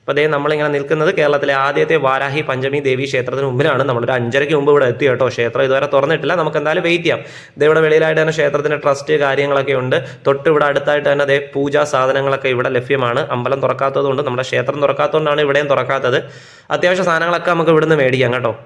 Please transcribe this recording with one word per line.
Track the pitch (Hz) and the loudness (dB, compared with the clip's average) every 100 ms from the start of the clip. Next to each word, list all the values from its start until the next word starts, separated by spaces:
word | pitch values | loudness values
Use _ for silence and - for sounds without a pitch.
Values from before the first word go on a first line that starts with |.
അപ്പോൾ | - 139 | -2 0
ദേ | 151 | 0
നമ്മളിങ്ങനെ | 147 147 151 151 147 | 0 0 0 0 -2
നിൽക്കുന്നത് | 139 160 156 190 | -2 0 0 2
കേരളത്തിലെ | 147 147 143 139 | 2 2 0 0
ആദ്യത്തെ | 139 147 156 160 135 | 0 0 0 2 2
വാരാഹി | 135 139 143 151 | 0 -2 -4 -4
പഞ്ചമി | 131 131 143 139 | -4 -2 -2 -2
ദേവി | 127 139 | -2 -2
ക്ഷേത്രത്തിന് | 131 123 131 139 | -4 -2 -2 -2
മുമ്പിലാണ്. | 123 156 131 139 | 0 0 0 0
നമ്മളൊരു | 120 120 131 | 0 -2 -2
അഞ്ചരയ്ക്ക് | 120 131 147 156 | 0 -2 0 0
മുമ്പ് | 143 | 4
ഇവിടെ | 147 131 | 4 4
എത്തി | 123 143 | 2 0
കേട്ടോ. | 123 131 | 2 -2
ക്ഷേത്രം | 117 117 117 135 | 0 -4 0 0
ഇതുവരെ | 135 139 | 0 2
തുറന്നിട്ടില്ല, | 135 139 156 151 175 | 0 2 0 0 -2
നമുക്ക് | 156 156 | -2 -2
എന്തായാലും | 151 170 170 | 0 0 0
വെയിറ്റ് | 170 165 | 0 0
ചെയ്യാം. | 123 - - - - | -2 -6 -20 -20 0
ദേ | 147 | 4
ഇവിടെ | 160 156 | 4 4
വെളിയിലായിട്ട് | 156 160 156 | 4 2 2
തന്നെ | 156 160 | 0 0
ക്ഷേത്രത്തിൻ്റെ | 143 143 151 147 151 | 0 0 -2 0 0
ട്രസ്റ്റ് | 139 - 151 | -2 0 0
കാര്യങ്ങളൊക്കെ | 139 135 143 139 135 135 | 2 0 0 0 0 -2
ഉണ്ട്. | 127 156 - - - | 0 -2 -4 -4 -2
തൊട്ട് | 139 165 | 0 2
ഇവിടെ | 147 147 | 2 2
അടുത്തായിട്ട് | 139 143 147 147 | 0 0 0 0
തന്നെ | 139 143 | 0 2
ദേ | 139 143 139 | 0 -2 -4
പൂജാ | 139 143 147 | 0 0 0
സാധനങ്ങളൊക്കെ | 139 131 135 135 135 135 123 | 0 2 0 0 -2 -2 -2
ഇവിടെ | 135 123 | 0 -2
ലഭ്യമാണ്. | 127 139 123 123 156 127 | 0 0 0 -2 -2 -4
അമ്പലം | 123 139 135 | -2 -2 -2
തുറക്കാത്തത് | 127 135 135 139 | 0 -2 0 0
കൊണ്ട്, | 131 143 | -2 -2
നമ്മുടെ | 123 131 | -4 -2
ക്ഷേത്രം | 123 123 143 143 | -2 -2 0 0
തുറക്കാത്തതുകൊണ്ടാണ് | 139 147 156 156 147 147 | 0 0 0 0 0 2
ഇവിടെയും | 139 147 | 0 2
തുറക്കാത്തത്. | 131 127 135 123 139 - - - - _ 147 | 0 0 -2 0 -2 -4 -18 -20 -20 _ -2
അത്യാവശ്യ | 175 185 175 | 0 0 0
സാധനങ്ങളൊക്കെ | 160 170 175 180 170 | 0 0 -2 0 0
നമുക്ക് | 160 160 | 4 4
ഇവിടുന്ന് | 156 156 | 4 2
മേടിക്കാം | 131 127 123 123 | 2 2 0 0
കേട്ടോ. | 117 110 | -2 -6